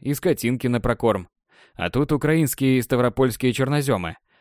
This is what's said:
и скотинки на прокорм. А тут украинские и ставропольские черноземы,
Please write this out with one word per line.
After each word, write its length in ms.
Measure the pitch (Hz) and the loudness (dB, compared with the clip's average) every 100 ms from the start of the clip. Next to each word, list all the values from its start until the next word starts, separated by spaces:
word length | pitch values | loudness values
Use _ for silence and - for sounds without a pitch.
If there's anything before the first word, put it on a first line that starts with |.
и 100 | - | -6
скотинки 540 | 143 185 147 117 127 123 | -2 0 0 0 -2 -2
на 140 | 120 | -2
прокорм. 480 | 120 113 117 98 87 _ _ _ _ | -2 0 0 0 -4 _ _ _ _
А 140 | - 87 | -6 -4
тут 240 | 120 143 | -2 0
украинские 640 | 147 151 160 147 - 135 131 | 0 2 2 2 0 2 2
и 60 | |
ставропольские 720 | 117 123 123 120 131 - 127 | 2 0 2 2 0 2 -2
черноземы, 640 | 120 131 147 139 107 82 82 _ _ | 0 0 0 0 -2 -4 -10 _ _